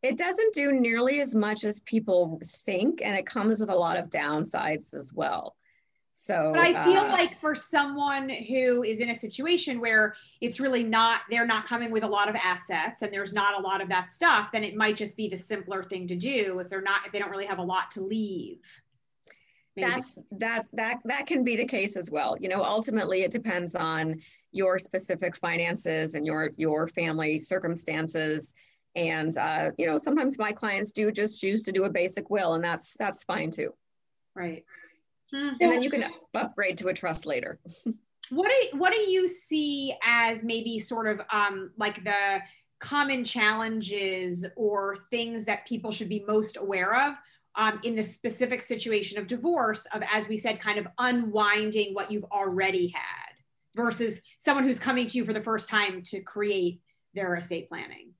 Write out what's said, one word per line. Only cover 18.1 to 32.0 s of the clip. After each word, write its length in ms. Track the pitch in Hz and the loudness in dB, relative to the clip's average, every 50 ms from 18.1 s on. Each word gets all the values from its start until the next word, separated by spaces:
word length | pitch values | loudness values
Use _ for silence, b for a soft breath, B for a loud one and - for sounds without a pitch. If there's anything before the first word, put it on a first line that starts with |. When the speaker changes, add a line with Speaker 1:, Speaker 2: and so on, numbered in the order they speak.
| 220 220 214 202 190 175 143 104 87 - _ - - - _ _ _ _ _ _ _ _ _ B B B B B B B B B _ | -2 -2 -2 -2 -4 -6 -6 -8 -12 -16 _ -20 -20 -20 _ _ _ _ _ _ _ _ _ B B B B B B B B B _
Speaker 2:
Maybe. 120 | 294 269 240 | -2 -2 0
Speaker 1:
That's, 280 | 240 254 254 - - - - _ | 0 0 -2 -6 -8 -12 -18 _
that, 340 | 208 190 226 226 233 226 214 - - | -8 -6 -4 -2 -2 -4 -6 -6 -6
that, 260 | - 220 220 247 247 - | -4 -4 -4 -4 -6 -4
that 220 | 226 254 277 285 - | -4 -4 -4 -2 0
can 160 | 339 277 254 | 0 2 2
be 120 | 240 233 | 2 2
the 100 | 208 - | 0 0
case 300 | - - 190 190 202 214 | 0 0 -2 -2 -2 -2
as 160 | 196 175 - | -4 -6 -4
well. 240 | - 151 143 113 - - | -2 -2 0 0 -2 -2
You 100 | - 185 | -2 -2
know, 140 | 185 196 185 | 0 0 0
ultimately 580 | - 202 220 220 - 214 220 190 - 190 185 | 2 0 0 0 0 0 0 0 2 2 2
it 100 | 190 175 | 2 0
depends 440 | - 240 233 220 185 175 175 170 156 | -2 -2 -4 -2 -2 -2 -2 -4 -4
on 440 | 180 160 160 160 160 160 160 160 160 B B B B B B | -2 -2 0 0 0 0 -2 -2 -4 B B B B B B
your 280 | - 185 196 185 180 185 | -2 0 2 2 2 2
specific 580 | 180 - - 185 185 - 180 165 190 175 170 - | -2 -2 -4 -6 -2 -2 -4 -2 -2 -4 -4 -2
finances 800 | - 170 170 170 170 170 175 - - 175 160 160 156 160 160 | -4 -2 0 0 0 0 -2 -2 -2 -2 0 0 0 -2 -2
and 100 | 151 151 | -4 -2
your, 260 | 156 156 156 156 151 - - | -2 0 0 -2 -2 -2 0
your 300 | 156 160 151 156 160 165 | 0 2 2 2 0 -2
family 500 | - - 170 165 160 160 160 151 156 156 | -2 -2 -2 -2 0 0 0 0 0 -2
circumstances. 1160 | 156 - 185 165 - 165 170 170 - - 156 156 160 160 - 165 156 156 151 156 151 - b b b b b b b _ _ 170 | -2 -2 -2 -2 0 -2 -4 -4 -4 -4 -2 -2 -2 -2 -2 -2 0 0 0 -2 -4 -10 b b b b b b b _ _ -2
And, 340 | 170 165 160 156 156 160 160 143 | -2 0 0 0 -2 -2 0 0
uh, 320 | 135 160 156 156 156 156 - - | 0 0 0 0 0 -2 -2 0
you 80 | - | 0
know, 120 | 330 311 302 | 0 0 0
sometimes 400 | - 311 269 302 269 262 269 - | 0 2 2 2 2 0 0 0
my 140 | 214 208 | -2 -2
clients 400 | 214 214 - 214 196 196 208 208 | -2 -2 -2 -2 -2 -2 -2 -4
do 180 | - - 214 208 | -2 0 0 0
just 300 | 214 208 208 208 214 - | 2 2 0 0 0 -2
choose 240 | - 196 196 220 214 | 0 0 0 0 0
to 80 | - | 0
do 140 | 185 190 190 | 0 0 0
a 40 | 196 | 2
basic 400 | - 175 | 2 0